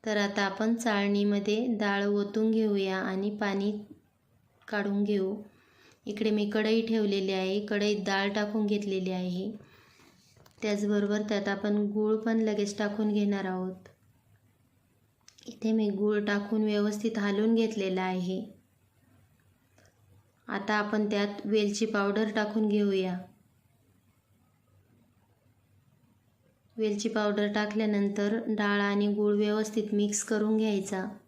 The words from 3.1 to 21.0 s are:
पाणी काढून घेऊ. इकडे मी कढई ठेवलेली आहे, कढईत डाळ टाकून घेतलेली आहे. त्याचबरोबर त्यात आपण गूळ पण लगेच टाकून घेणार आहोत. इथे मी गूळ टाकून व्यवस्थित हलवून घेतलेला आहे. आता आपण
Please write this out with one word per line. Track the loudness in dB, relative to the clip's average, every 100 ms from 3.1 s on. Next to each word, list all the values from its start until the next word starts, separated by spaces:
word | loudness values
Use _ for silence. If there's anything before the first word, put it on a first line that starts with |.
| -2 -2 -2
पाणी | -2 0 -2 -4 -10 -20 _ _ _ _ _ _ -6
काढून | -4 -2 0
घेऊ. | 0 0 0 -4 -10 _ _ _ -20 -16 -12
इकडे | -2 0
मी | 2 0
कढई | 0 2 2
ठेवलेली | 2 2 2 2 0
आहे, | 0 0 -2 -2
कढईत | 0 0 0 0
डाळ | 0 0
टाकून | -2 -2 -2 0
घेतलेली | -2 -2 -2 -2
आहे. | -4 -4 -4 -6 -10 -18 -20 -20 _ -20 _ _ -20 -20 -8
त्याचबरोबर | -2 0 2 2 2 0 0
त्यात | -2 -2
आपण | -2 0 0 0
गूळ | 0 0 0
पण | 0 0
लगेच | 0 0 -2 -2
टाकून | -4 0 0
घेणार | 2 2 0 -2
आहोत. | -4 -6 -8 -18 _ _ _ _ _ _ _ _ _ _ _ _ _ -20 -20 -18
इथे | -6 0
मी | 2 0
गूळ | 0 0 0 0
टाकून | -2 0 0
व्यवस्थित | 2 2 0 0 -4 -2
हलवून | 0 2 2 2
घेतलेला | 2 0 -2 -2
आहे. | -2 -2 -2 -4 -8 -16 _ _ _ _ _ _ _ _ _ _ _ _ _ _ _ -20 _ _ -8
आता | -6 0 0
आपण | 2 0